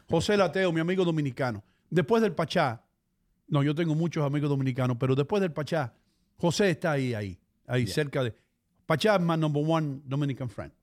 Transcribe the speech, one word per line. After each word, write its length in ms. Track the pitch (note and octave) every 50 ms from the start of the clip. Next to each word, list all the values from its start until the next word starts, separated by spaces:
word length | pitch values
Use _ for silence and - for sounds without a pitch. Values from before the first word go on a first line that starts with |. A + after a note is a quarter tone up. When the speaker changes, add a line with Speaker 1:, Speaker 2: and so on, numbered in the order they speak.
| - -
Speaker 1:
José 260 | E3 E3 - - G#3
Lateo, 360 | G3+ F#3 E3 - F#3+ F#3+ F3+
mi 80 | E3 D#3+
amigo 260 | E3 F3 F#3+ F#3 F3+
dominicano. 580 | E3+ D#3+ D#3 D3 C3+ A#2 - C3+ B2 G#2+ G2+ - _ _ _ _ _
Después 320 | D3+ F3+ - - A#3 A3+
del 120 | A3+ G3 D3+
Pachá, 480 | - E3 - - F3+ D#3 B2 A2+ - - _ _ _ _ _ _ _ _ _ _ _ _ -
no, 140 | D3+ C#3+
yo 120 | C#3 D3+ D3+
tengo 200 | D#3+ F3 D#3+ D3
muchos 320 | D#3 E3+ E3+ - D#3+ D3
amigos 240 | C3+ C#3+ D3 D3 D3
dominicanos, 480 | C#3+ C3+ C3+ C3 B2 C3 B2+ B2 B2+ A#2
pero 140 | C3+ B2+ C3+
después 260 | C#3 C#3+ - G#3 G3+
del 120 | F#3+ F3
Pachá, 420 | C#3 D3+ D3 - E3+ D#3 B2+ A#2 - _ _ _ _ _ _ _ _
José 320 | - - E3+ - - G#3 F#3+
está 220 | D#3 - - E3
ahí, 220 | D3 C#3 C3 B2 A2+
ahí, 240 | G#2 G#2 G2 F2 - _ _ _ _ _
ahí 180 | - B2 B2+ A#2+
Speaker 2:
Yeah. 80 | F#2+ -
Speaker 1:
cerca 280 | D3+ D3+ C#3 D#3 C#3+ C3
de, 100 | A2+ - - _ _ _ _ _ _ _ _ _
Pachá 300 | - D#3+ C#3 - G#3+ G3+
es 60 | F#3+
my 140 | E3+ E3+ E3 D#3+
number 240 | D#3+ D3+ C#3+ D3 D3+
one 340 | D#3+ E3 D#3+ D#3 C#3+ C3+ C3+ D3+
Dominican 460 | B2+ C3+ C#3+ D3 C#3+ B2 - C3 A#2
friend 200 | - - E2 C#2+ - _